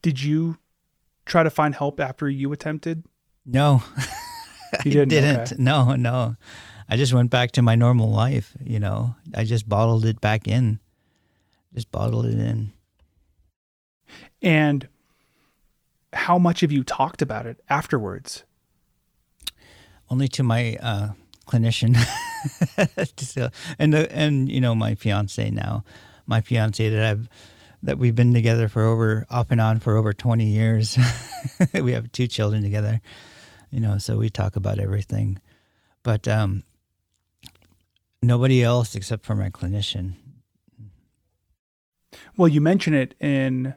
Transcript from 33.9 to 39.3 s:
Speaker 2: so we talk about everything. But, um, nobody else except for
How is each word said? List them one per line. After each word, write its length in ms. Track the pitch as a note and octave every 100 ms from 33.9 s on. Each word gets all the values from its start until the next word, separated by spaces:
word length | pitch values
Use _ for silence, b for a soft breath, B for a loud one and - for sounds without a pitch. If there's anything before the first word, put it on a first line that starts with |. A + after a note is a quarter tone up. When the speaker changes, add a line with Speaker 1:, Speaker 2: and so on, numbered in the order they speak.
| G2+
Speaker 2:
so 180 | - A2
we 140 | A2
talk 240 | - G2+
about 240 | G2+ G2 G2+
everything. 640 | G2 G2+ G2 G#2 G#2 F#2+ _ _ _ _ _ _
But, 240 | B2 G#2+ A#2+
um, 340 | A2 G#2 G2 - _ _ _ _ _ _ _ - _ _ _ _ _ _ _
nobody 400 | A#2+ A#2+ C3 C3
else 320 | A#2 B2 A#2
except 300 | G2 G2 A2
for 100 | -